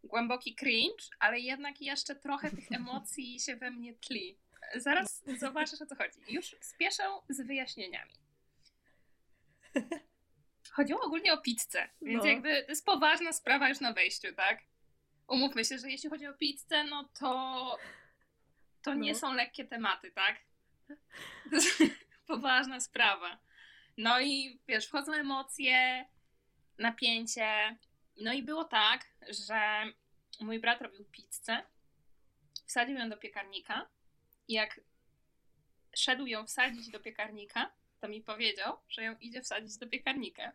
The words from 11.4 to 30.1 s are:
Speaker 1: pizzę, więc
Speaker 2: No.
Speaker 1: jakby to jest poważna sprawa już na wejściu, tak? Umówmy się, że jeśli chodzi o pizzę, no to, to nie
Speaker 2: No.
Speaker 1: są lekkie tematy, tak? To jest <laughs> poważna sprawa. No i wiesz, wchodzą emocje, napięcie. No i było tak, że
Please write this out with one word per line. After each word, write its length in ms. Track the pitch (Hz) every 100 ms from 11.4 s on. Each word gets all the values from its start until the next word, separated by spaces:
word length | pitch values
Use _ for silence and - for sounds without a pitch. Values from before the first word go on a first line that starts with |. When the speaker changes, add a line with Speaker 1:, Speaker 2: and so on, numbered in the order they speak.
Speaker 1:
pizzę, 480 | 285 226 - - - _
więc 220 | 302 226
Speaker 2:
No. 60 | 302
Speaker 1:
jakby 340 | 277 302 285
to 80 | -
jest 140 | 311 -
poważna 480 | 349 302 339 339
sprawa 360 | 320 - 269 262
już 100 | 277
na 140 | 262
wejściu, 340 | 196 180 - 190 -
tak? 240 | 190 226 _ _ _ _ _ _ -
Umówmy 380 | 254 269 254 226
się, 120 | 269
że 120 | 262
jeśli 200 | 269 311
chodzi 180 | 294 285
o 60 |
pizzę, 500 | 277 294 285 - 311
no 260 | 294 294 285 -
to, 580 | 269 254 262 262 254 247 - - - _ _ _ _ _ _ _
to 120 | -
nie 200 | 285 294
Speaker 2:
No. 60 | 294
Speaker 1:
są 140 | 285
lekkie 320 | 262 254 - 247
tematy, 460 | 233 214 185 190
tak? 240 | - 196 220 _ _ _ _ _ 294 _ - - - 269
To 60 | -
jest 280 | 349 - 330 - -
<laughs> 220 | _ _
poważna 520 | 269 269 254 269 262
sprawa. 600 | - - 220 196 175 175 _ - - - _ -
No 240 | 220 247
i 400 | 277 277 269 254 -
wiesz, 200 | 220 214
wchodzą 260 | 302 285
emocje, 920 | 302 277 269 269 - 269 254 254 254 262 _ _ _ _ _ _ -
napięcie. 1000 | 226 226 240 233 226 - 220 214 214 226 _ _ _ -
No 120 | 220
i 100 | 269
było 200 | 233 311
tak, 420 | 330 233 214 254 - _ -
że 540 | 208 - 220 214 214 214 - _